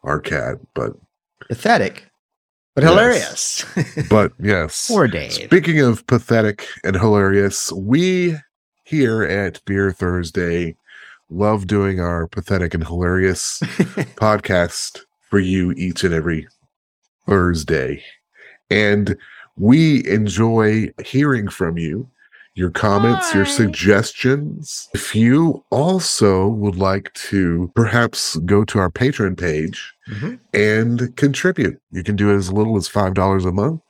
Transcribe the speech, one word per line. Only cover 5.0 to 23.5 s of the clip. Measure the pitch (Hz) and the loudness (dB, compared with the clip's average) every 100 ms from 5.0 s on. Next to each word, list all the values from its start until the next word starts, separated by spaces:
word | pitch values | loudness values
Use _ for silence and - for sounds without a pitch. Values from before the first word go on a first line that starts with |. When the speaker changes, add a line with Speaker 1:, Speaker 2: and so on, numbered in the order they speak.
| 135 | 2
Speaker 2:
Dave. | 85 80 | 0 -8
Speaker 1:
Speaking | - - 175 160 156 | -10 2 2 4 2
of | 131 110 - | 2 2 0
pathetic | 120 - 113 107 101 - - | 0 2 2 2 -2 -12 -8
and | - 98 | -4 0
hilarious, | 110 104 98 98 98 - - | 2 4 4 2 0 -2 -8
we | 95 98 135 185 185 180 156 _ _ _ _ | -8 -2 0 2 0 -2 -4 _ _ _ _
here | _ 160 127 113 | _ 0 0 2
at | 90 95 98 82 - | 0 -2 -4 -6 -6
Beer | 98 98 | 0 0
Thursday | 90 92 90 85 90 87 85 85 82 _ - - - _ | 0 -2 -2 -4 -4 -2 -2 -4 -8 _ -20 -20 -20 _
love | 85 104 107 92 | -2 0 0 0
doing | 104 98 92 | 0 0 -2
our | 87 85 82 | -2 -4 -6
pathetic | - - 95 87 | -8 -2 -2 0
and | 85 | -4
hilarious | 80 87 87 92 92 90 - - | -4 -4 0 2 0 0 -6 -6
Speaker 2:
<laughs> | - - 185 - 147 - | -8 -4 -4 -4 -8 0
Speaker 1:
podcast | 107 104 - 90 87 - - - _ _ _ | 2 2 0 0 0 -4 -12 -14 _ _ _
for | 101 | 0
you | 92 92 90 - | 2 0 0 -2
each | 92 85 | -4 -2
and | 95 | -2
every | 82 78 80 73 _ _ _ _ _ _ _ - | 0 -2 -4 -6 _ _ _ _ _ _ _ 0
Thursday. | 101 90 85 71 78 64 71 - - _ _ - - _ | 2 2 0 -2 -4 -2 -8 -12 -20 _ _ -20 -20 _
And | 107 104 104 98 95 - - - - | 0 2 2 0 -4 -8 -20 -20 -2
we | 101 143 160 143 - | 4 6 6 2 2
enjoy | 101 107 90 113 113 107 110 110 - | 0 0 0 2 2 2 2 -2 -8
hearing | - 131 147 127 101 | -6 -2 0 0 -4
from | - 87 85 | -4 -4 -2
you, | 82 87 127 _ _ _ _ | -4 -6 -10 _ _ _ _
your | - 92 | -4 -4
comments, | - 107 101 117 117 - | 0 2 4 4 2 0
your | 98 | 0
Speaker 2:
Hi. | 95 | 0